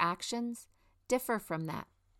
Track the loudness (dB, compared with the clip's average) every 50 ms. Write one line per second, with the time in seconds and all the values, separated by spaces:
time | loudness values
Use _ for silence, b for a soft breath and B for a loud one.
0 | 2 2 2 0 -2 -4 -2 -2 -2 -2 -4 -8 -12 -18 -20 _ _ _ _ _
1 | _ 2 2 2 4 2 0 0 0 -2 -2 -2 -2 -2 -4 -4 -6 -10 _ _
2 | _ _ _